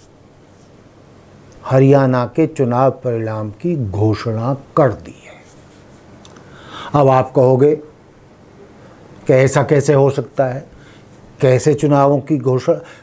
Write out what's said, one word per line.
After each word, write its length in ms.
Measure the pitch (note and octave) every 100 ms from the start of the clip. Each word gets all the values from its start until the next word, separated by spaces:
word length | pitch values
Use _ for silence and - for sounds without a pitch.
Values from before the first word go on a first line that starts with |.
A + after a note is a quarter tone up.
| - _ _ _ - - - - - - - - - - - - -
हरियाणा 600 | C3 C3+ C#3 C3 B2+ A#2+
के 200 | - D#3
चुनाव 440 | D#3 B2 A#2+ C3+
परिणाम 600 | - B2+ A#2 A2 G#2+ G#2+
की 400 | G#2 F3 D#3+ G#2+
घोषणा 640 | G2 A2 G#2 A#2 A2 A#2+ C3 - -
कर 160 | C3+
दी 300 | G2+ - -
है। 100 | - - - - - - - - - - - - - - - - -
अब 140 | D3 C3+
आप 240 | C3 B2+ C#3+
कहोगे 400 | B2+ C3 D3 D3+ - - - - - - - - - - - - - - -
कि 60 |
ऐसा 300 | C3 C3 D3
कैसे 320 | C3 C#3+ C3
हो 160 | C#3 C#3
सकता 360 | C3+ A2+ - C3
है, 200 | C3 - - - - - - - -
कैसे 340 | C3 B2+ D#3
चुनावों 460 | C#3+ D3+ C#3+ C#3 C#3+
की 180 | C#3 D3+
घोषणा, 360 | B2 B2+ - D#3 - -